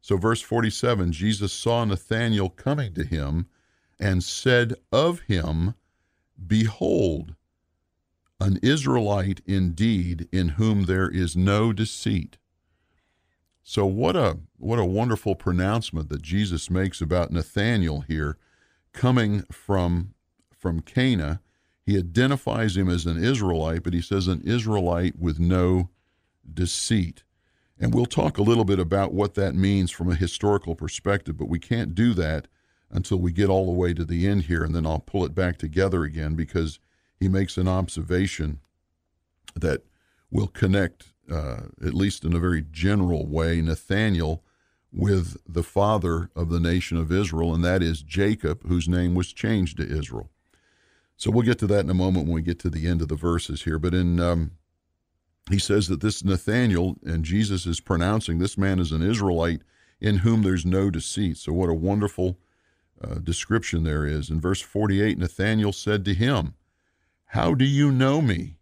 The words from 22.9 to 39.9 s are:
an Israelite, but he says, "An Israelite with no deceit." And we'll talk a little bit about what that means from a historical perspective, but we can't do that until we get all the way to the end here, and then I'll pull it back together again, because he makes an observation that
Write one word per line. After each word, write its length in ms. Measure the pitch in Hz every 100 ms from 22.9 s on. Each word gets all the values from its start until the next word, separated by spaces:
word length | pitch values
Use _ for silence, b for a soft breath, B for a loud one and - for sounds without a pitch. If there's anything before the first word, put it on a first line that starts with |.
| 87
an 180 | 82 82
Israelite, 600 | 104 131 98 82 78 82
but 100 | 85
he 80 | 85
says, 280 | - 98 90
"An 140 | 90
Israelite 760 | - 117 110 104 87 85 90 -
with 220 | 85 78
no 500 | 85 92 90 92 90 _ _ _ _ _ 65
deceit." 760 | 80 90 - - 113 85 - _ _ _ _ _ _
And 120 | 117
we'll 140 | 110 123
talk 320 | - 156 147
a 40 |
little 220 | 104 117
bit 140 | 101 98
about 340 | 85 98 98
what 220 | 92 101
that 200 | - 98
means 360 | 71 95 98 90
from 200 | - 87
a 60 | 82
historical 580 | 85 - 104 101 -
perspective, 600 | 82 76 - - 101 - 80
but 120 | 76
we 100 | 82
can't 360 | - 117 -
do 200 | 85 120
that 340 | 92 80 78 - _ _ _ _
until 280 | - 90 95
we 140 | 87
get 180 | 85 101
all 160 | 95 92
the 60 |
way 200 | 87 90
to 120 | 85
the 220 | 80 85 95
end 180 | 101
here, 200 | 80 85
and 100 | 80
then 120 | 82 78
I'll 120 | 78
pull 260 | - 98
it 100 | 85
back 240 | 78 90 87
together 460 | 78 78 95 90
again, 300 | 76 78 76
because 460 | 80 78 87 80 - _ _ _ _
he 80 | 95
makes 300 | 95 98 -
an 100 | 92
observation 920 | 92 90 - 82 90 92 - 76 73 _ _ _ _ _ _ _ _ -
that 300 | - 80 69 _